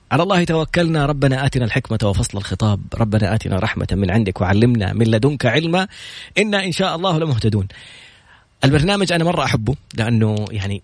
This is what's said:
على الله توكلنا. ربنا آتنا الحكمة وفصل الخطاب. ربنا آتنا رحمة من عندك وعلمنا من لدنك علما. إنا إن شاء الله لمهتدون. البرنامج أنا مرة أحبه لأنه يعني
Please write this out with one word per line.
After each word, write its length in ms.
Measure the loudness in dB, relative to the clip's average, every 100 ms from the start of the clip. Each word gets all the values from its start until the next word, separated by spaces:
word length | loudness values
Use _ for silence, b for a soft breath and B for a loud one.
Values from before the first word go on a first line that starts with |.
| -4
على 100 | 0
الله 220 | 2 2
توكلنا. 640 | 2 0 0 0 0 0 0
ربنا 400 | 0 0 2 0
آتنا 180 | 0
الحكمة 340 | -2 -2 -2 -2
وفصل 340 | 0 0 -2 -4
الخطاب. 420 | -6 -2 0 0 -2
ربنا 400 | -2 0 2 2
آتنا 220 | 0 -2 -2
رحمة 320 | -2 -4 -2
من 180 | 0 2
عندك 300 | 2 0 0
وعلمنا 520 | 0 4 4 4 0
من 140 | 0 2
لدنك 400 | 2 2 0 0
علما. 420 | 0 0 0 -2 B B B B -2
إنا 260 | 0 0
إن 80 | -2
شاء 240 | -2 -2 0
الله 220 | 0 0
لمهتدون. 500 | 0 0 0 0 -2 B B B B B B B B _
البرنامج 480 | 2 2 2 0 0
أنا 120 | 0
مرة 200 | 0 0
أحبه 300 | 0 -2 -2 -4 -6
لأنه 400 | -4 0 2 2 0 -4
يعني 320 | -6 -6 -8